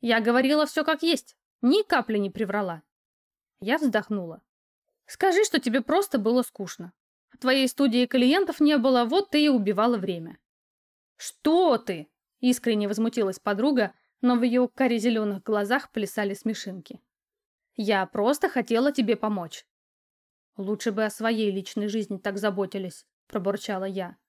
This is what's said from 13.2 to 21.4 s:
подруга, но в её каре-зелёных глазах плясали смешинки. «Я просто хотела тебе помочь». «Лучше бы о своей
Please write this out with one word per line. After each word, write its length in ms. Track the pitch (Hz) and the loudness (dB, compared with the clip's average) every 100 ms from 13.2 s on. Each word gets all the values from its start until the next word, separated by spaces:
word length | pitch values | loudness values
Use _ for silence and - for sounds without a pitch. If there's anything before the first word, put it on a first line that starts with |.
| 196 185 | -2 -2
подруга, 540 | - 202 254 262 208 - _ _ | -4 0 2 2 0 -4 _ _
но 140 | 247 247 | 0 2
в 80 | |
её 240 | 240 247 247 | 2 2 0
каре-зелёных 760 | - 262 240 220 226 208 202 | 0 0 2 0 0 -2 -4
глазах 480 | - 208 202 254 - | -2 -2 0 -2 -2
плясали 420 | - 196 - 202 | -6 -6 -4 -4
смешинки. 680 | 196 - 220 - 190 - - _ _ _ _ _ _ _ - | -4 -6 -6 -8 -14 -16 -20 _ _ _ _ _ _ _ -6
«Я 300 | 208 202 185 | 0 0 0
просто 440 | 233 208 294 359 | 0 0 2 0
хотела 420 | - 220 226 269 | -2 0 2 2
тебе 240 | 285 220 226 | 0 0 0
помочь». 500 | 214 208 170 - - _ _ _ _ _ _ _ _ - | -2 -4 -8 -14 -20 _ _ _ _ _ _ _ _ -12
«Лучше 340 | 196 208 233 | -6 -4 -2
бы 140 | 202 214 | -2 -4
о 40 | |
своей 420 | - 226 226 | -2 -2 0